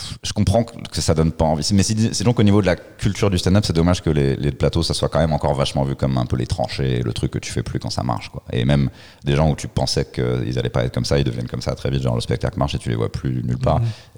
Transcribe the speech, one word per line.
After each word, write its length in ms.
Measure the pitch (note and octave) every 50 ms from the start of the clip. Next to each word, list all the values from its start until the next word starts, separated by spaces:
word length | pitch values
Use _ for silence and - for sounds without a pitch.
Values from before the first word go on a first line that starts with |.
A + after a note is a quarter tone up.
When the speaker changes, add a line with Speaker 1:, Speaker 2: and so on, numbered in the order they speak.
| - - - -
Speaker 1:
je 120 | - - -
comprends 300 | - G2 - G2 A#2 A#2
que 380 | - - - - - - -
ça 140 | - - E2
donne 160 | D2+ D#2+ E2
pas 140 | - - D#2+
envie. 220 | D#2 D#2+ D2+ D2 - G2+
Mais 80 | G2
c'est, 320 | F2+ - A2 G#2+ A2+ - -
c'est 100 | - G2
donc 160 | A#2+ A2+ -
au 40 | A2
niveau 180 | G2+ G2 G#2
de 60 | F#2+
la 80 | F#2 E2+
culture 560 | - - - - - - G#2 F#2+ - A2 G2+
du 80 | F#2+ F2+
stand-up, 240 | - F#2+ F#2 G#2 -
c'est 80 | - E2
dommage 300 | D#2+ E2 F2 F2+ - -
que 80 | E2
les, 240 | D2+ D2+ C#2 C2+ C2
les 160 | B1 C#2+ C#2+
plateaux, 320 | C2+ - D2+ C#2 - E2+ D#2+
ça 100 | - D2+
soit 160 | - C#2+ C#2
quand 80 | -
même 160 | D2+ E2 D#2+ D2+
encore 220 | D2 - D2 C#2+
vachement 280 | C2+ C#2 C2+ - C#2+ C2+
vu 120 | C2+ C2+
comme 220 | - - C2+ C2 B1+
un 80 | B1
peu 80 | - C2
les 80 | B1 A#1+
tranchées, 560 | - - - B1 - - - C#2 C2 B1+ A#1+
le 100 | A#1+ A#1
truc 200 | A1+ - - C2
que 80 | - A1+
tu 120 | - -
fais 120 | - - -
plus 160 | - - B1+
quand 100 | - A1+
ça 140 | - - -
marche, 260 | B1+ A1+ A1 - -
quoi. 140 | - - - - -
Et 120 | A#1+ A#1+
même 260 | C2+ D2 C#2+ C#2 A#1+ - - - - - - -
des 120 | C#2+ C#2+
gens 140 | C#2 D#2+ D2+
où 60 | C#2+
tu 120 | - -
pensais 380 | - - - C2 - - - C2+
qu'ils 540 | - - C2+ B1 B1 B1 B1 A1 A#1 B1+ B1+
allaient 100 | B1 B1
pas 140 | - B1+ B1
être 100 | B1+ -
comme 120 | - A#1+
ça, 120 | - D2
ils 60 | C#2+ C2+
deviennent 240 | - A#1 A#1+ B1
comme 140 | B1 - B1+ -
ça 100 | - C2
très 160 | - - C2
vite. 140 | C2+ C2+ C2
Genre 100 | B1 A#1+
le 80 | A#1
spectacle 380 | - - B1+ - - A#1+ - -
marche 160 | C#2 C2+ -
et 20 |
tu 120 | B1 - B1+
les 60 | A1+
vois 160 | A1+ A1 -
plus 300 | - - - C2+ B1+ B1 -
nulle 140 | A#1+ A#1+
part. 220 | B1+ - - D#2 B2+
Speaker 2:
Mhm. 80 | A#2 A#2 A2 - - - -